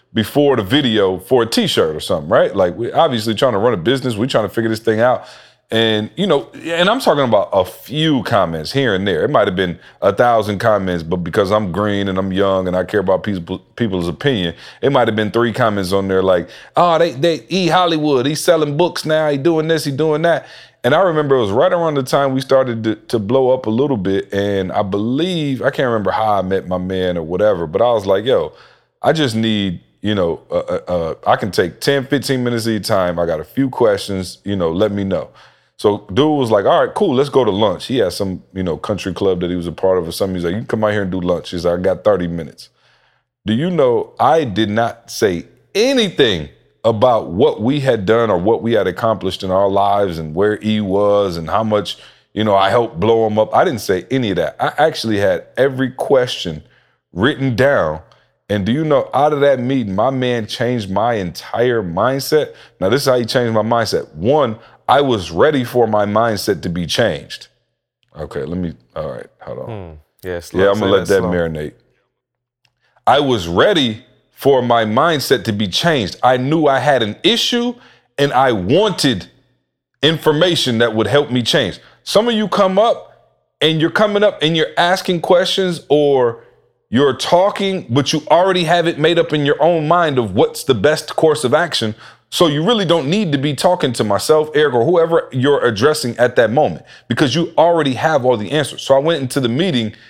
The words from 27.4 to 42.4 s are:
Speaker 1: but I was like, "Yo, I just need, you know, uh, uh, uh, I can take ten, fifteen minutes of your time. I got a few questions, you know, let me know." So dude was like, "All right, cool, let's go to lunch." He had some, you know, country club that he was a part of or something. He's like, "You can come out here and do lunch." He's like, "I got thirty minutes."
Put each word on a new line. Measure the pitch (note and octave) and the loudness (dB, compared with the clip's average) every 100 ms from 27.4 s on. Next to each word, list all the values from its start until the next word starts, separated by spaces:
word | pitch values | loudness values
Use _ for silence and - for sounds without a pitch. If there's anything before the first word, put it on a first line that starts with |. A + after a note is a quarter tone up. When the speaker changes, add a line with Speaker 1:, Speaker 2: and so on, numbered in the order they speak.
| G#2+ F#2 E2 | 0 0 -2
Speaker 1:
but | F2 | 0
I | A#2+ | 2
was | A#2 F#2+ | 2 0
like, | G2 | 0
"Yo, | A2 A2 D2+ - - _ _ _ | 2 0 -2 -8 -20 _ _ _
I | - | -2
just | D#3+ C#3 A2 | 0 0 0
need, | A2+ G#2+ G2 F2 - _ | 0 0 -2 -6 -14 _
you | G2+ G#2 | -2 0
know, | F2 D2+ - | 0 -4 -4
uh, | E2+ | -6
uh, | - F2 - | -4 -6 -4
uh, | F2+ E2 - - | -4 -4 -4 -2
I | A#2+ | 0
can | A2 | 0
take | F2+ F2+ - | -2 -2 -2
ten, | - C#3 C3 | -2 -2 0
fifteen | C#3+ - C3 | -4 -2 -2
minutes | B2 A#2+ A2+ | -2 -2 -2
of | |
your | G#2+ | -4
time. | F#2 G#2 F2+ E2+ | -2 0 0 -2
I | E2+ | -2
got | D#2+ | -4
a | |
few | D#2 - C3+ | -6 -4 -4
questions, | - A#2 G2 - G2 F2+ - | 2 2 2 -2 -6 -6 -10
you | G2 G2+ | -6 -2
know, | E2+ | -2
let | E2+ G#2+ | 0 0
me | G2+ | -2
know." | G2 F2 - - - _ _ - | -4 -4 -6 -16 -20 _ _ -2
So | G#2 G#2 - | 0 0 -2
dude | F#2+ D3+ D3+ | 0 2 2
was | A#2+ | 2
like, | G#2 G#2 | 2 4
"All | E3 | 2
right, | - | 2
cool, | - G#3 | 0 0
let's | B2+ C#3+ | 2 2
go | C3+ | 2
to | A#2 | 2
lunch." | F#2+ G#2+ E2+ - | 2 0 0 -4
He | B2+ | -2
had | F#2+ | -2
some, | - G2 F2+ - | -2 -6 -6 -10
you | F#2+ | -6
know, | F#2 D2+ | -6 -4
country | - G2+ G2 | -6 -6 -6
club | E2+ G2 F2+ | -2 -2 0
that | F2 | -2
he | F2+ | -4
was | E2+ | -6
a | |
part | D#2 F#2+ F#2 | -2 0 0
of | E2 | -2
or | |
something. | - G2 | -4 -4
He's | F2+ | -2
like, | F2 | -4
"You | G2 | -4
can | B2 | -4
come | A2+ | -2
out | G#2+ | 0
here | G#2 | 0
and | F#2+ | -2
do | F#2 | -4
lunch." | F2 E2+ - | -2 -2 -4
He's | F2+ | -4
like, | F2 F2 | -2 0
"I | |
got | F#2 F2+ | -2 0
thirty | - G2 F2 | 0 0 -2
minutes." | E2+ | -6